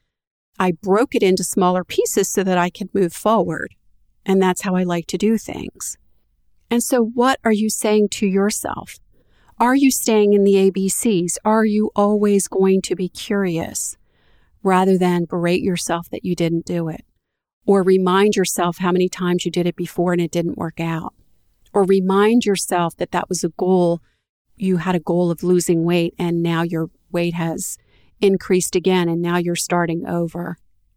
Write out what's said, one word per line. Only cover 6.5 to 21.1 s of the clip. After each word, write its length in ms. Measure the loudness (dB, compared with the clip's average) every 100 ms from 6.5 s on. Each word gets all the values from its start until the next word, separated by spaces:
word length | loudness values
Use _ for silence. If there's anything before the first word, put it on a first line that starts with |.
| _ _
And 120 | -4
so 220 | 0 0
what 340 | 0 0 0 0
are 80 | 0
you 160 | 0 0
saying 400 | -2 0 2 2
to 140 | 0 0
yourself? 720 | 0 0 -2 -8 -10 -14 -20 _ _ _ _ _ -2
Are 160 | 2 4
you 140 | 2
staying 420 | 2 2 4 4
in 100 | 4
the 140 | 4 4
A 140 | 4
B 180 | 2 -2
Cs? 500 | -2 0 0 -2 -4
Are 200 | 0 2
you 260 | 2 0 0
always 540 | 0 0 2 2 2 0
going 340 | 2 4 2
to 140 | 0 -4
be 120 | -6
curious 880 | -8 -4 -2 0 -2 -6 -8 -10 -12 _ _ _ _ _ _
rather 340 | 0 2 4 2
than 280 | 2 0 -2
berate 360 | -2 0 0
yourself 460 | 0 -4 -4 -6 -6
that 140 | -8
you 100 | -6
didn't 320 | -2 0 -2 -4
do 220 | -6 -6
it? 160 | -10 _ _ _ _ _ _ 0
Or 160 | 2
remind 520 | 4 4 4 4 4
yourself 440 | 2 -2 -2 -2 -2
how 140 | 0
many 160 | 0 0
times 360 | -2 -2 -2
you 60 | -2
did 160 | -2 -2
it 100 | -4
before 360 | -6 -2 0
and 80 | 0
it 120 | -2
didn't 260 | -2 -4 -6
work 220 | -8 -6
out? 340 | -6 -6 -8